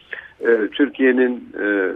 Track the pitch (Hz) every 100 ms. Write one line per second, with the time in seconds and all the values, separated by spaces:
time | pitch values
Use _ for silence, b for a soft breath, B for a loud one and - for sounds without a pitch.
0 | B B B _ - 113 101 - 139 -
1 | 131 127 127 120 - - 101 101 92